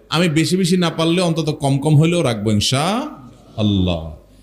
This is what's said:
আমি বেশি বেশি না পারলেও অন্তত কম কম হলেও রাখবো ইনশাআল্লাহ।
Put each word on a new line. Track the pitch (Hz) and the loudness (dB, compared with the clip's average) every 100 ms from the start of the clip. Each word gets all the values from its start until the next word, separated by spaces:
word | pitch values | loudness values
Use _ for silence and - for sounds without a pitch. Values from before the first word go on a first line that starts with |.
| - | -6
আমি | 151 180 | 0 0
বেশি | 151 156 180 | 2 0 0
বেশি | 180 180 | 2 2
না | 170 | 0
পারলেও | - 165 170 175 | 0 0 0 0
অন্তত | 160 156 | -2 -4
কম | 151 139 139 | -2 0 0
কম | 151 147 | 2 4
হলেও | 165 175 | 4 2
রাখবো | 139 110 107 | 0 -2 0
ইনশাআল্লাহ। | 104 - 131 160 220 302 - - - - - 104 101 90 85 80 76 - - | 0 0 0 0 -2 -4 -10 -20 -20 -14 -4 0 0 0 -2 -6 -14 -20 -20